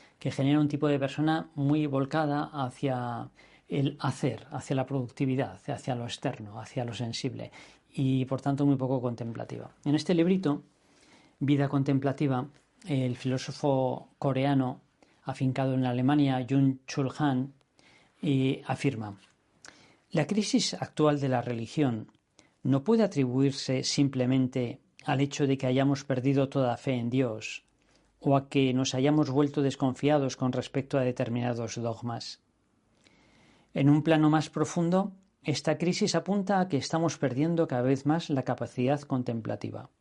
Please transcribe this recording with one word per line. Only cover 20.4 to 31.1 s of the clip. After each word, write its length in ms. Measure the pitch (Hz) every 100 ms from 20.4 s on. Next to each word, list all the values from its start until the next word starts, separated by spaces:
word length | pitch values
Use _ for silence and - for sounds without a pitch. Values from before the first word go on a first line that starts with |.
| 202 233 - -
actual 440 | - - 151 147
de 100 | 135
la 120 | 127
religión 720 | 123 117 113 156 139 110 - _ _ - _ _
no 200 | 131 139
puede 200 | 139 226
atribuirse 800 | 202 143 127 127 139 135 - 131
simplemente 960 | 127 - 139 131 123 131 127 131 120 - _ - -
al 140 | 135
hecho 280 | 139 - 139
de 100 | 135
que 80 | 127
hayamos 380 | 127 139 139
perdido 440 | - 127 131 139 135
toda 300 | 143 123 120
fe 160 | 139
en 160 | 123 117
Dios 540 | 131 123 107 - - - _ _ _ _ _
o 180 | 143 139
a 120 | 139
que 220 | 143 131
nos 200 | 127 131
hayamos 380 | 131 143 151 135
vuelto 320 | 135 147 147
desconfiados 760 | 139 - 135 127 143 151 135 -
con 140 | 127
respecto 480 | 127 - - 131 139
a 20 |
determinados 720 | 127